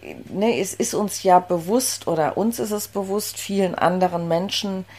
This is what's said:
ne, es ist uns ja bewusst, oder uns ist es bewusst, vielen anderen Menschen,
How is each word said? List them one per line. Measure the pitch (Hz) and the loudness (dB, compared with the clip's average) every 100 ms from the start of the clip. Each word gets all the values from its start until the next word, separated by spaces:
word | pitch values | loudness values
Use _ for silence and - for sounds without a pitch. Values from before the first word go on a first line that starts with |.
| - 71 - | -16 -16 -8
ne, | 185 220 131 | -2 0 0
es | 190 | -2
ist | - - | -2 -2
uns | - 208 - | 0 -2 0
ja | 190 180 | 6 6
bewusst, | 180 175 165 240 254 - - | 6 -2 2 0 0 -4 -2
oder | 160 147 - | 0 2 2
uns | 220 233 | 0 0
ist | 214 | -2
es | 208 - | -4 -4
bewusst, | 202 190 208 - - | -4 -2 -2 -4 -8
vielen | - 196 185 - | -4 0 0 2
anderen | 165 185 180 175 170 | 0 2 2 0 0
Menschen, | 165 196 - 202 190 185 | 0 0 -4 -4 -6 -8